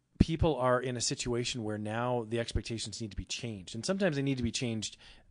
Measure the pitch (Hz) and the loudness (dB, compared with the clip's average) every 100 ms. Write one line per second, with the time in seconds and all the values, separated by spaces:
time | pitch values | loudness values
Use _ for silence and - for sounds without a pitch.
0 | _ - - 160 175 127 127 123 127 123 | _ 2 4 4 4 4 4 4 2 -2
1 | - 139 127 120 120 127 107 107 107 113 | -2 0 0 0 0 -2 -2 -2 -2 0
2 | 123 123 110 117 117 120 - 113 110 - | 0 0 0 -2 -2 -4 -4 -4 -6 -6
3 | 110 - 95 - 120 104 85 113 143 196 | -6 -6 -8 -6 -6 -8 -8 -4 -2 2
4 | 196 139 139 131 117 - 123 110 104 - | 2 2 2 2 0 0 -2 -2 -4 -10
5 | - - - | -18 -20 -12